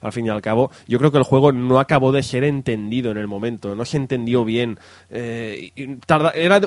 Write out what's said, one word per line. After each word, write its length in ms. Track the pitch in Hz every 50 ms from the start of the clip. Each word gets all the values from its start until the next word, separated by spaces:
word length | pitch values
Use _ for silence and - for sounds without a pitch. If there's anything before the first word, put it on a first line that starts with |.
al 100 | - 113
fin 140 | - 123 117
y 20 | 113
al 120 | 107 107
cabo. 300 | 98 110 110 117 131 131 - - _
Yo 120 | - 117 120
creo 100 | 135 156
que 80 | 139 147
el 60 | 127
juego 260 | - 139 135 139 147
no 300 | 135 123 123 127 127 131
acabó 320 | 139 - 160 139 131 131
de 100 | 135 139
ser 220 | 131 - - 123 135
entendido 680 | 147 143 139 131 - 117 107 104 104 113 127 123 117
en 60 | 107 107
el 80 | 104
momento, 480 | 104 101 98 107 120 117 104 - 101 101
no 100 | 107 120
se 120 | - -
entendió 480 | 147 135 127 135 123 117 117 120 123 117
bien. 340 | 110 110 120 120 117 107 - - - - - _ _
Eh, 600 | - 113 120 117 113 117 113 110 104 65 80 90 _
y, 80 | 123
y 140 | 139 131 139 123 -
tarda-, 260 | - 165 156 151 165
era 280 | - 160 165 175 196 202 196